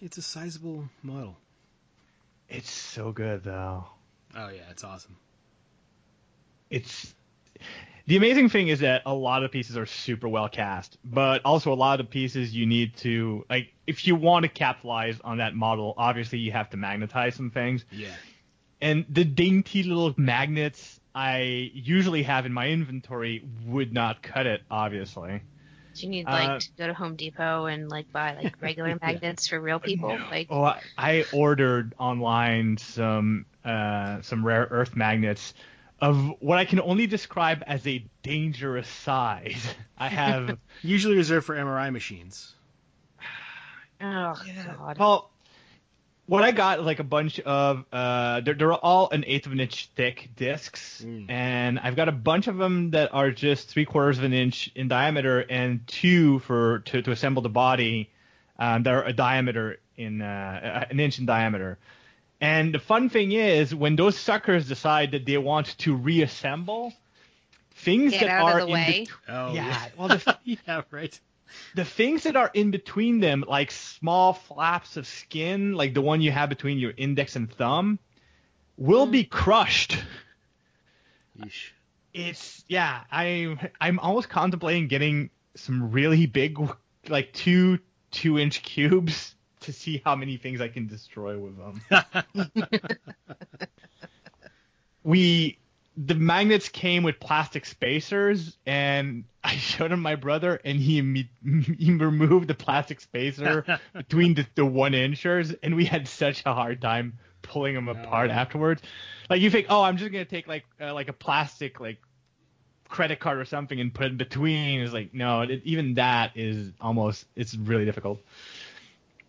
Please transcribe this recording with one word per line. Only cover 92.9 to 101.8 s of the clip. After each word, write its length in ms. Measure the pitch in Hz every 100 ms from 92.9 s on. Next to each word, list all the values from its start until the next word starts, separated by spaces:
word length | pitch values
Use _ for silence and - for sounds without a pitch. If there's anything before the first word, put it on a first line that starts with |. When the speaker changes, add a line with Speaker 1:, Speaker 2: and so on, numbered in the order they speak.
| - - - - - 170 - 185 _ 170 _ - _ - _ - _ _ _ _ _
Speaker 2:
We, 540 | 156 180 175 170 156 - _ _ _ 160
the 180 | 139
magnets 540 | 160 165 180 208 208 -
came 340 | - 180 175
with 160 | 165 -
plastic 440 | - 156 147 143 -
spacers, 920 | - 123 151 - 202 202 202 165 - 131
and 580 | 139 143 139 139 120 113 _
I 140 | - 139
showed 340 | - - 165
'em 80 | 175
my 140 | 160
brother, 460 | 151 139 156 180 165
and 140 | - 143
he 220 | 135 151
imme-, 260 | 135 131 120 _
<laughs> 360 | 139 156 135
he 140 | 170